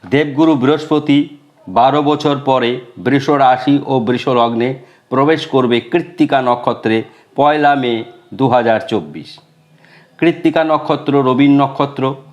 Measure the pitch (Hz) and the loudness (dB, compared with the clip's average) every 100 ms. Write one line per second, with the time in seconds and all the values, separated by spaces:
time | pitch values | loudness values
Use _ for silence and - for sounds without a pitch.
0 | - 135 151 135 160 147 127 151 151 151 | 0 0 0 0 2 2 2 0 0 -2
1 | 147 143 147 - _ _ - 92 131 143 | 2 0 0 -8 _ _ -6 2 2 2
2 | 147 147 147 139 135 131 120 123 - - | 0 0 0 -2 0 0 0 -4 -10 -8
3 | 90 139 135 143 131 127 - 143 - 131 | -2 -2 0 2 4 2 2 0 0 -2
4 | 113 123 - 123 117 117 120 135 - _ | -2 -2 0 0 0 0 -4 -4 -14 _
5 | _ 127 143 160 135 131 127 120 113 - | _ -2 0 0 0 -2 2 0 0 -4
6 | - - 151 139 127 123 - 113 113 110 | -4 -2 0 2 0 0 -2 -2 -2 -2
7 | 110 - _ - 143 151 147 143 127 117 | -4 -16 _ -2 0 2 2 2 0 -4
8 | 113 - _ 98 131 123 117 110 - 107 | -6 -16 _ -4 0 2 2 -2 -2 -6
9 | 76 76 71 - _ _ _ _ _ _ | -6 -16 -18 -20 _ _ _ _ _ _
10 | _ _ 165 165 160 160 160 151 - 147 | _ _ -2 0 0 0 0 -2 -2 -4
11 | 139 143 131 127 143 139 139 - 139 139 | 0 0 2 2 4 4 2 -2 -4 -2
12 | 131 139 - | -6 -6 -16